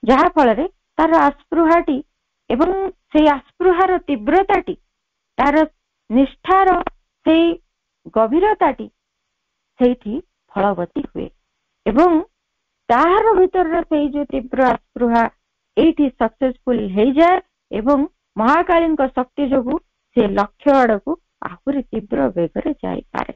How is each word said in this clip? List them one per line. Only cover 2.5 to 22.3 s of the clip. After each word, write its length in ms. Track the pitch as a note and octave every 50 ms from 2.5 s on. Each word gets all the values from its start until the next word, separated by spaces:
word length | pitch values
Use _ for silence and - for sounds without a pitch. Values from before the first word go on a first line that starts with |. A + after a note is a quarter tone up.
| - A#3+ D#4 F4 F#4+ F#4+ G4 F#4+ - _ _
ସେଇ 200 | _ - D4+ D4+
ଆସ୍ପୃହାର 720 | D4+ C#4+ C4+ - _ _ _ F4 F#4 F4+ E4+ F#4+ F#4 F#4 E4+
ତୀବ୍ରତାଟି, 760 | F4 - C#4+ A3 G#3 A#3+ D4+ F#4 G4 - G4+ F#4 F4+ - - _ _ _ _ _ _ _ _ _ _ _ _
ତାର 180 | - C4 C#4+ D4 D#4 D#4 D4+ _ _ _ _ _ _ _ _
ନିଷ୍ଠାର 600 | G#3+ B3 C#4 C4 - _ _ - F#4 F#4+ G4 F#4+ F4+ F4 F4 - _ _ _ _ _ _ _
ସେଇ 220 | - D#4+ E4 E4 E4+ E4+ F4 _ _ _ _ _ _ _ _ _ - -
ଗଭୀରତାଟି 760 | A3+ A3+ A3 B3 D#4+ F#4 G#4+ G#4+ - F#4 D4+ A#3+ - A3 G#3+ _ _ _ _ _ _ _ _ _ _ _ _ _ _ _ _ _ _
ସେଇଠି 340 | B3+ B3 B3 B3 _ G#3 G#3+ D4+ - _ _ _ _ _
ଫଳବତୀ 500 | _ G3+ G3 G3+ G3 F3 F3 E3 _ D4
ହୁଏ 260 | - - _ F3+ F#3+ F3+ _ _ _ _ _ _ _ _ _ _ _
ଏବଂ 280 | - G#3+ B3+ E4+ F4+ E4+ D#4 F#4 _ _ _ _ _ _ _ _ _ _ _ _ _
ତାହାର 440 | A#3+ A#3+ D4+ E4+ F#4 G#4+ A4 A4 G#4+
ଭିତରର 480 | F4+ F#4 F#4 - F#4 F4+ D#4+ E4 E4+ E4
ସେଇ 240 | _ D#4+ D4 D4 C#4+
ଯୋଉ 160 | C4+ D4 C#4+
ତୀବ୍ର 340 | - - C4+ A#3 B3+ - A#3+ C4
ଆସ୍ପୃହା 580 | B3+ - - _ _ _ - A#3+ A#3+ A#3 A#3 A3+ - _ _ _ _ _ _ _ _ _
ଏଇଠି 280 | - D#4+ E4 D#4+ - D4 C4+
ସକ୍ସେସଫୁଲ 800 | - _ B3 A3+ _ _ C4+ C4 B3+ _ _ - B3 A#3 G#3+ G3
ହେଇଯାଏ 520 | F#3 G3+ G#3+ C4+ C4 C#4+ E4 F4 F#4 F#4 - _ _ _ _ _
ଏବଂ 340 | - G#3+ G#3+ B3+ D4 C4 C#4+ F4 _ _ _ _ _
ମହାକାଳୀଙ୍କ 680 | G#3 A3 A#3+ D4 E4 F4 F#4 F4+ E4 E4+ E4 D#4+ D4 C4+ C4
ଶକ୍ତି 380 | - C4+ B3+ _ _ - C#4+ B3+
ଯୋଗୁ 260 | C4+ C4+ A#3 B3 C#4 E4+ _ _ _ _ _ _ _
ସେ 120 | A#3+ A3+
ଲକ୍ଷ୍ୟ 440 | G3+ G3 G3 G3+ - _ _ - D4 C#4
ଆଡ଼କୁ 440 | C4+ B3+ A3+ A3 G3+ _ - D#4+ - _ _ _ _ -
ଆହୁରି 380 | - F3 - _ C4+ C#4 C#4 A#3+
ତୀବ୍ର 440 | _ - A3 G#3 G3+ B3 C#4 C#4
ବେଗରେ 420 | B3